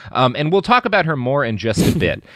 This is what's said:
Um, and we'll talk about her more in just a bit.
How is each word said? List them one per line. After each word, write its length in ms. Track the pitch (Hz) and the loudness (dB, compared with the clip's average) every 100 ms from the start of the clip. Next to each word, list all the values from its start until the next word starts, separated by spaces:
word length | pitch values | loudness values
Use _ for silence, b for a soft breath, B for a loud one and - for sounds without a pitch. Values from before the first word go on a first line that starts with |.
| B | B
Um, 240 | - 127 123 | 0 0 0
and 140 | 151 | 0
we'll 120 | 190 | 0
talk 200 | 196 247 | 4 2
about 220 | 233 202 165 | 4 0 0
her 100 | 147 | -2
more 300 | 123 143 123 | -2 0 -2
in 100 | 107 | -2
just 400 | 113 107 - 165 | -2 0 0 0
a 20 | |
bit. 260 | 90 69 - | -2 -4 -10